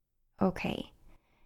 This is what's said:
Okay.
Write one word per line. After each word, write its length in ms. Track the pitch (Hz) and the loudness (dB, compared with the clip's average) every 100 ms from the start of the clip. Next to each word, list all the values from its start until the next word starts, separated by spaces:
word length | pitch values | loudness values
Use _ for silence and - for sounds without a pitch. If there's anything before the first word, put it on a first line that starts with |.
| _ _ _ - | _ _ _ 2
Okay. 520 | 190 180 - - - - - - _ _ | 2 2 -2 -4 -8 -14 -20 -20 _ _